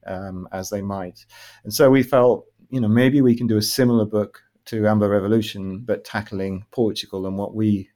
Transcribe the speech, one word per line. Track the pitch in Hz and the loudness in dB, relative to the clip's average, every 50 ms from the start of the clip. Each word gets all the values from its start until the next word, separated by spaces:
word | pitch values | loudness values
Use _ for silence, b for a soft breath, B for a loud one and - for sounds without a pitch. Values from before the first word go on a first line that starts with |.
| - | -14
um, | 95 95 92 98 95 92 92 90 - | -12 -12 -10 -10 -12 -12 -14 -12 -12
as | - 95 92 - | -10 -12 -10 -8
they | 104 101 | -8 -8
might. | 98 101 101 98 92 90 85 _ _ _ B B B B B B B | -8 -8 -8 -8 -10 -12 -14 _ _ _ B B B B B B B
And | 107 107 | -6 0
so | - 147 135 | 4 4 6
we | 135 135 123 | 6 4 4
felt, | - - 127 123 123 107 - - _ _ _ _ _ | 2 2 4 4 4 2 0 -2 _ _ _ _ _
you | 131 131 | -6 -2
know, | 117 104 | 0 2
maybe | 110 120 127 131 139 143 | 4 4 4 4 4 4
we | 131 123 117 | 4 4 4
can | 117 123 110 | 2 2 0
do | 110 104 | 0 0
a | |
similar | 104 - - - 127 123 120 113 107 | 0 -2 0 0 2 2 2 2 0
book | 101 110 104 101 101 - - _ _ _ _ _ | 0 0 -2 -2 -4 -6 -18 _ _ _ _ _
to | - 117 110 104 | -8 -4 -2 0
Amber | 107 107 107 104 101 | 2 2 2 2 2
Revolution, | 101 101 95 101 113 113 104 - - 101 95 95 95 104 | 2 2 2 2 2 0 0 -2 -6 -10 -10 -10 -10 -8
but | 120 113 - - - | -6 -6 -6 -6 -6
tackling | - - 107 104 - 107 95 95 98 95 95 101 _ | -8 -8 -8 -8 -8 -8 -6 -6 -6 -6 -8 -10 _
Portugal | _ - 117 107 107 - - - - 95 95 | _ -2 -2 -2 -2 -4 -8 -10 -10 -8 -8
and | 95 98 98 | -6 -6 -6
what | 101 - - | -6 -6 -4
we | 110 110 107 104 98 95 - _ | -2 0 0 0 0 -2 -8 _